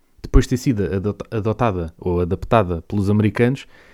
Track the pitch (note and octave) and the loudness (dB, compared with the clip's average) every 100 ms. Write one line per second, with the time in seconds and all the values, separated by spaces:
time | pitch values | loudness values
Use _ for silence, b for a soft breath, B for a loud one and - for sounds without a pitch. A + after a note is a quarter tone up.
0 | _ _ - C#3 - B2+ - G#2+ F2+ F#2+ | _ _ 2 4 4 0 0 0 0 -2
1 | G2 G2+ - A2 F2+ F2+ A#2 F#2 E2 - | -2 -6 -6 -4 -4 0 -2 -2 -6 -6
2 | F#2 F2 F2 F#2 - A#2 F2+ E2+ - G#2 | -4 -2 -2 -4 2 2 2 -2 -4 -2
3 | G2 G#2 G#2+ G#2 A#2+ C#3 - b b | 0 2 2 2 0 0 -10 b b